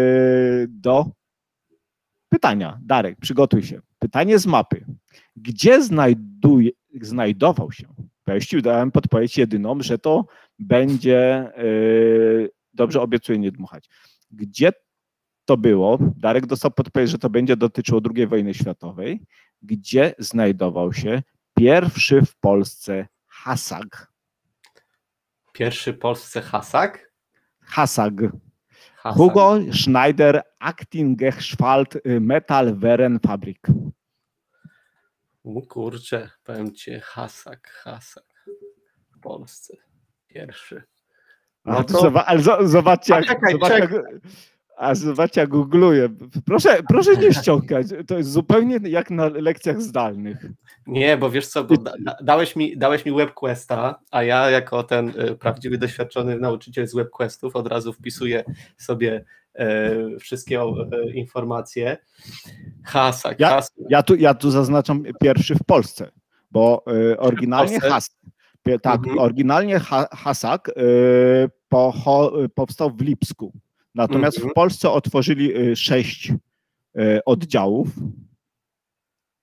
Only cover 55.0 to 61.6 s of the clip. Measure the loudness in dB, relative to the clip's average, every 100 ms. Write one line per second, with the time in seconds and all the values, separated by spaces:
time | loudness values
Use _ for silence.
55 | -4 -6 -6 -4 -6 -6 -6 -6 -6 -6
56 | -8 -6 -6 -4 -6 -6 -8 -8 -6 -6
57 | -6 -6 -8 -8 -10 -8 -6 -6 -8 -12
58 | -14 -10 -6 -6 -8 -14 -20 _ -10 -4
59 | -4 -6 -12 _ _ -8 -4 -2 -2 -4
60 | -6 -12 -12 -14 -6 -4 -4 -6 -8 -8
61 | -8 -8 -10 -8 -8 -8